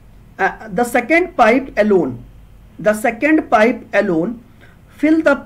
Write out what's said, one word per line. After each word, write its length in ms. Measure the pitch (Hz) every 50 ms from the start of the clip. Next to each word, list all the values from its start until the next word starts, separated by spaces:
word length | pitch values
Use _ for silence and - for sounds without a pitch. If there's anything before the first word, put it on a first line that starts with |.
| - - - - - - - -
uh, 400 | 190 180 180 - 226 220 180 226
the 160 | 240 240 -
second 320 | 240 220 - 320 339 359 349 - -
pipe 440 | 233 214 247 269 262 - - 214 208
alone, 280 | 214 196 180 147 131 117 - - - - - - - - - - - - -
the 200 | 160 208 214 214
second 400 | - 233 226 - 285 302 311 311 - -
pipe 520 | 254 214 214 247 - - - - - 202
alone 300 | 220 196 170 160 175 226 233 - - - - - - - - - - - - - 285
fill 200 | 311 320 320 311
the 120 | 294 277 - -